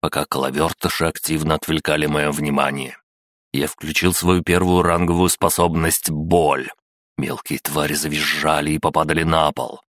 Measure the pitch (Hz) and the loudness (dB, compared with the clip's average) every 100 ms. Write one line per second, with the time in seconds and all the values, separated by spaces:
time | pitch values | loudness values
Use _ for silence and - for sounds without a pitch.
0 | 78 - - - 67 71 82 - 87 - | -4 -4 -4 -2 -2 0 -2 0 -4 -2
1 | 82 - - 80 78 78 - 78 - 76 | -2 -2 -4 -2 0 -2 0 -4 0 0
2 | 76 76 73 73 73 71 69 69 65 - | 0 0 0 -2 -2 0 0 -2 -8 -14
3 | _ _ _ _ _ 69 71 - 78 78 | _ _ _ _ _ -4 -4 -4 -4 0
4 | 90 90 87 90 82 87 90 90 87 85 | 2 2 2 2 4 2 4 4 4 2
5 | 87 85 90 - 82 - 87 82 80 - | 2 2 2 2 0 2 2 2 0 0
6 | - 76 80 87 76 67 65 - _ _ | -2 -4 2 2 4 0 -4 -14 _ _
7 | _ - 67 69 - 67 - 73 73 73 | _ -10 -8 -8 -8 -8 -4 -2 -2 -2
8 | 76 76 73 73 73 78 76 76 78 80 | -4 -4 -4 -2 0 0 0 0 0 0
9 | 78 78 80 80 76 73 62 - _ | 0 2 2 4 2 0 -8 -10 _